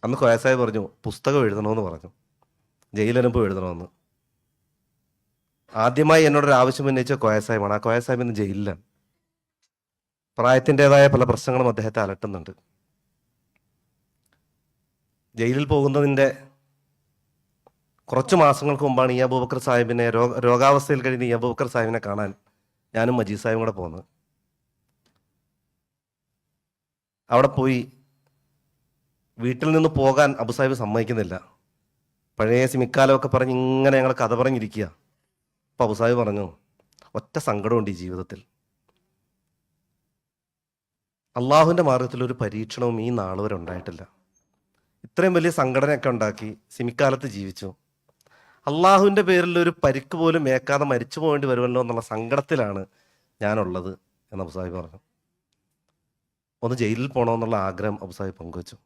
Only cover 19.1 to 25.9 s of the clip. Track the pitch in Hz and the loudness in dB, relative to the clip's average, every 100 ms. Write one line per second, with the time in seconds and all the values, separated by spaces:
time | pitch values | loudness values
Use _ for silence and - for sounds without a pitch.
19.1 | 127 127 127 123 131 - 123 117 120 120 | 2 0 0 -4 -4 0 0 0 0 0
20.1 | 113 123 123 120 123 135 143 139 139 127 | 2 0 0 2 4 6 4 2 -2 -2
21.1 | 127 123 117 120 113 127 123 113 113 104 | -4 -2 -2 -2 -4 -4 -2 -2 -4 -6
22.1 | 101 101 101 _ _ _ _ _ 110 117 | -6 -6 -10 _ _ _ _ _ -2 0
23.1 | 127 101 101 117 113 113 95 87 82 - | 0 -2 -4 -4 -2 -4 -6 -12 -12 -20
24.1 | _ _ _ _ _ _ _ _ _ _ | _ _ _ _ _ _ _ _ _ _
25.1 | _ _ _ _ _ _ _ _ | _ _ _ _ _ _ _ _